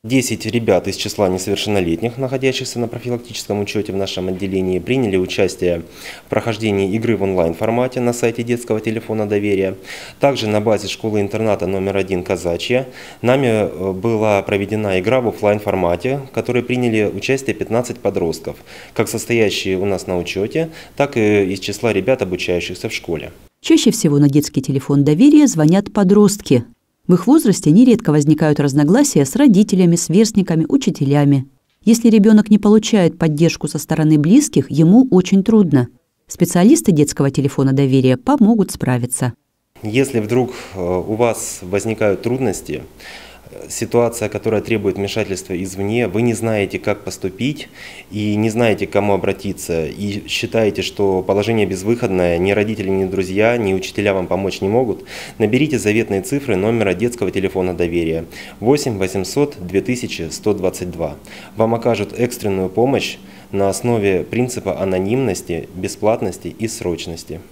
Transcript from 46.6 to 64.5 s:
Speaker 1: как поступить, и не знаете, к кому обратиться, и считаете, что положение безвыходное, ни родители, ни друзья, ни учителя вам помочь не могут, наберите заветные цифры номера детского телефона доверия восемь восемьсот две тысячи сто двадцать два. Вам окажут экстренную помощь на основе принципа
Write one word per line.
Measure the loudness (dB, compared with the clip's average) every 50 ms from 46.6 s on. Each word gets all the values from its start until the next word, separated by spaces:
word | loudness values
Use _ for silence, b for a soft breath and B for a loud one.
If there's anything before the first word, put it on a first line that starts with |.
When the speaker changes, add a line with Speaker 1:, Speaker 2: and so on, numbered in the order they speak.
| -2 -2 -4 -6
Speaker 1:
как | -4 -4 -6 -4 -6
поступить, | -12 -12 -8 -8 -10 -6 -4 -6 -6 -4 -6 -12 -18 B B B B B B B B
и | -8 -4 -4 -2 0
не | 0 0 0
знаете, | 0 2 2 2 2 0 -2 -2
к |
кому | 0 0 0 2 0
обратиться, | 0 0 -2 -4 -4 -6 -10 -8 -8 -6 -4 -4 -4 -4
и | -4 -6 -8 -8 -8 -8 -8 -10 -8
считаете, | -8 -6 -6 -4 -2 0 0 0 -2 -2
что | -8 -8 -4 -2 -2 0 0 -2 0
положение | 0 0 0 0 0 0 0 0
безвыходное, | 0 -2 -6 -2 -2 -2 -2 0 -2 0 0 2 2 2 2
ни | 0 0
родители, | 2 0 0 -2 -4 -6 -4 -2
ни | -2 -2 -2
друзья, | -2 -2 -4 -4 -4 -2 0 0 2 2 0
ни | 0 0 -2
учителя | -2 -4 -6 -6 -2 0 0 0
вам | 0 -2 -2
помочь | -2 -2 -2 -4 -4 -4
не | -4 0
могут, | 0 0 0 0 -4 -8 B B B B B B B B
наберите | 0 0 2 2 0 0 0 -2
заветные | 0 0 0 0 0 0 -2 -4
цифры | -2 -2 -6 -6 -2 -2 -2 0
номера | 0 0 0 0 0 0 0
детского | -2 -2 -4 -4 -4 -6 -4
телефона | -2 -2 -4 -2 -2 -2 -4 -4 -2
доверия | -2 -2 -2 0 -2 -2 -2 -4 -6 -8 -10 B B B B B B
восемь | 0 2 2 2 0 -4 -4 -2
восемьсот | -4 -4 -2 -4 -6 -4 -2 -2 -2 -2 -4 -12 -14
две | -2 -2 -2
тысячи | -2 -2 -6 -6 -6 -10 -8 -8 -8 -10
сто | -10 -6 -2 -2 -2
двадцать | 0 -2 -4 -4 -4 -10 -10
два. | -8 -8 -8 -8 -8 -12 B B B B B B B
Вам | -2 0 0 0
окажут | -2 0 -2 -2 -2 -4 -8 -4 -4
экстренную | -4 -4 -4 -6 -6 -4 -2 -2 -4 -2
помощь | 0 0 0 0 0 -2 -4 -4 -10 -14 B B B B B B -4
на | -2 -2 0
основе | -2 -2 -2 -2 -2 0 0 0 0 0 -2 -4
принципа | -4 -4 -4 -4